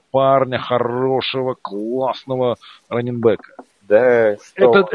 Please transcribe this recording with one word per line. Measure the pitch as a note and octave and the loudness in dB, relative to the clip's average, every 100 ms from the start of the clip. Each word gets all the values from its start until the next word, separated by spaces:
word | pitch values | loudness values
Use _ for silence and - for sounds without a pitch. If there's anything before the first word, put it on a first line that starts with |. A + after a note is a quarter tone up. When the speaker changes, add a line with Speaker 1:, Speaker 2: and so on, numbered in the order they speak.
| _ | _
Speaker 1:
парня, | C3+ C3+ C3+ B2+ B2 | 0 2 2 2 -4
хорошего, | - A#2+ A#2 B2 C3 C3 - C3 B2+ B2 | -2 -2 -2 -2 -2 -2 -4 -6 -6 -8
классного | - G2+ A2 B2+ C3 G#2+ - B2+ B2 A2 - - - | -10 -10 -6 -4 -4 -6 -6 -4 -2 -4 -10 -20 -10
раннинбека? | A#2 B2 A#2+ A2+ F#2 - - - _ G2+ | -6 -6 0 0 0 -4 -20 -20 _ 0
Speaker 2:
Да, | G#2 B2+ A#2+ A2 G#2 | 2 4 4 2 -2
что | - - - G3 | -8 0 2 4
Speaker 1:
Это, | F#3 | 2